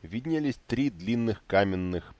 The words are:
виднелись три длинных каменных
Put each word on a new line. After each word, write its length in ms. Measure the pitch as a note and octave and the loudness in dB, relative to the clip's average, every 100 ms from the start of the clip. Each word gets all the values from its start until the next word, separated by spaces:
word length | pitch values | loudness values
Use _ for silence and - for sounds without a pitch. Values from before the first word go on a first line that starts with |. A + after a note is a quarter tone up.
виднелись 560 | D#2+ A2 D3+ D#3+ D3 - - | -10 -8 -2 0 0 -4 -4
три 220 | A#2+ C#3 | 0 0
длинных 560 | E2+ F#2 A#2 A2+ G#2 - | -2 -2 0 0 -2 2
каменных 680 | G2 G2 F#2 F#2 F2 - | 4 4 2 -2 -4 -6